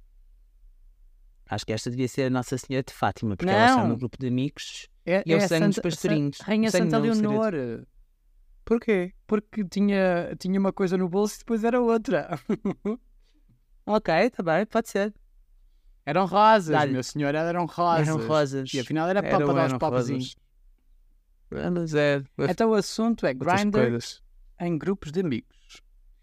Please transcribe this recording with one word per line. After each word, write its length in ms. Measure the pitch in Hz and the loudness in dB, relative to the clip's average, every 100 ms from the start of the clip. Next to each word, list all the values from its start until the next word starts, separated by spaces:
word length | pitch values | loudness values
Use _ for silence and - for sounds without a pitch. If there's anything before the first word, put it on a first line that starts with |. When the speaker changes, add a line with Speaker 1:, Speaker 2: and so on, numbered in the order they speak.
| - - - - _ _ - - - _ - _ - _ - | -20 -20 -20 -20 _ _ -20 -20 -20 _ -20 _ -20 _ -10
Speaker 1:
Acho 160 | 104 | -8
que 80 | - | -4
esta 180 | 110 127 | -6 -6
devia 180 | 123 127 | -4 -4
ser 160 | - | -2
a 60 | 131 | 0
Nossa 280 | 127 120 131 | 0 -2 -6
Senhora 240 | - 135 127 | -4 -6 -6
de 60 | |
Fátima, 440 | - 110 - 110 95 | -2 -4 -2 -4 -2
porque 140 | 180 | 2
ela 160 | 202 233 | 4 6
está 160 | 262 | 4
Speaker 2:
Não. 60 | 208 | 2
Speaker 1:
no 80 | 117 | -2
grupo 220 | 123 - | -4 -6
de 80 | 127 | -4
amigos 640 | 123 143 - - - - _ | -2 -2 -6 -16 -16 -20 _
Speaker 2:
É, 180 | - 185 | -2 -2
Speaker 1:
e 80 | 165 | 4
é 40 | 196 | 2
o 40 | |
Speaker 2:
é 40 | |
a 40 | 190 | 4
Speaker 1:
sangue 180 | 165 156 | 2 2
dos 100 | - | 2
Speaker 2:
Santa, 140 | 175 | -2
Sa-, 60 | 156 | -2
Speaker 1:
pastorinhos. 420 | 175 156 143 - | 0 0 0 -4
Speaker 2:
Rainha 280 | - 214 220 | -2 0 2
Speaker 1:
O 40 | |
sangue 120 | 180 185 | 2 2
Speaker 2:
Santa 80 | 226 | 2
Speaker 1:
não, 120 | 226 | 2
o 40 | |
segredo. 260 | 220 208 214 | 2 2 0
Speaker 2:
Leonor. 460 | 220 165 123 117 127 _ - _ _ _ _ - | 0 -2 -6 -8 -12 _ -20 _ _ _ _ -18
Speaker 1:
Porquê? 480 | - 233 233 196 180 - - | -2 -2 2 0 0 -8 -2
Speaker 2:
Porque 360 | 214 - 220 | -2 -2 -8
tinha, 680 | 185 190 202 196 185 175 165 165 | -6 0 2 4 2 2 -2 -6
tinha 180 | 180 196 | -2 0
uma 140 | 196 | 0
coisa 260 | - 185 185 | 0 0 0
no 100 | 185 | 0
bolso 280 | 190 208 - | 0 -2 -4
e 20 | |
depois 240 | - 226 | -6 -2
era 180 | 233 247 | 0 0
outra. 480 | 240 226 220 165 - 160 - | 2 0 0 -2 -2 -10 -4
<laughs> 520 | 202 202 - 196 233 _ _ _ _ _ _ _ _ - | -4 -2 -4 -6 -8 _ _ _ _ _ _ _ _ 0
Speaker 1:
Ok, 420 | 214 - 165 233 | 0 2 2 2
tá 120 | - | 0
bem, 240 | 170 160 220 | 0 0 0
pode 220 | 226 233 | -2 -2
ser. 260 | 196 208 - - _ _ _ _ _ - _ | -2 -4 -6 -20 _ _ _ _ _ -20 _
Speaker 2:
Eram 220 | - 156 190 | -2 0 2
rosas, 440 | 196 214 220 156 151 | 6 6 6 4 0
Speaker 1:
Dá-lhe. 160 | 147 | 2
Speaker 2:
meu 120 | 131 | 0
senhor, 280 | 120 151 143 151 | -4 -4 -2 0
eram 300 | 165 175 160 | -2 -2 -4
rosas. 420 | - 175 165 151 | 0 2 2 2
Speaker 1:
Eram 180 | 156 113 | 0 0
rosas. 480 | 156 139 135 131 | 0 0 -2 -6
Speaker 2:
E 60 | 139 | -6
afinal 280 | 120 156 170 | -4 -2 0
era 140 | 196 | -2
pá 60 | - | 0
Speaker 1:
Eram, 180 | 196 143 | 0 2
Speaker 2:
para 80 | |
dar 60 | 139 | 2
aos 60 | 131 | 0
Speaker 1:
eram 80 | 127 | 0
Speaker 2:
pobrezinhos. 560 | - 127 123 135 127 - _ _ - _ _ - _ _ _ _ - | 0 0 -2 -4 -8 -14 _ _ -20 _ _ -20 _ _ _ _ -14
Speaker 1:
rosas. 140 | 143 160 | -8 -4
Ah, 40 | |
mas 240 | 175 165 | -4 -2
é, 220 | 151 147 143 135 - | 0 2 0 -4 -4
é 120 | 143 | -4
Speaker 2:
Então 200 | 180 226 | 0 2
o 40 | |
assunto 500 | 214 - - 226 226 175 | 2 0 -2 -2 0 -2
é 40 | |
Speaker 1:
outras 300 | 127 147 185 | -2 0 0
Speaker 2:
Grindr 180 | 208 208 | 2 2
Speaker 1:
coisas. 420 | 120 117 - - - - - - | 2 0 -6 -16 -20 -20 -20 -8
Speaker 2:
em 160 | 175 160 | -4 -4
grupos 360 | 160 196 151 | -2 -4 -4
de 80 | 165 | -4
amigos. 600 | 175 120 - _ _ - _ _ - - | -2 -2 -6 _ _ -20 _ _ -20 -20